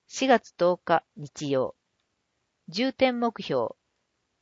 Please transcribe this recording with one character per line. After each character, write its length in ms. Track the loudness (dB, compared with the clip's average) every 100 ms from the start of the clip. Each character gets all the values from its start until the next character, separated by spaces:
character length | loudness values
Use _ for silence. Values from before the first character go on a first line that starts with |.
| _
四 220 | -2 4
月 260 | 4 2 0
十 220 | 0 0
日 220 | 0 0 0 -12
日 340 | -16 -10 -4
曜。 240 | -2 -2 -6 _ _ _ _ _ _ _ _ -12
重 240 | -4 -4
点 260 | 0 0 0
目 240 | -4 -4
標、 320 | -6 -4 -4 -8 _ _ _ _ _ _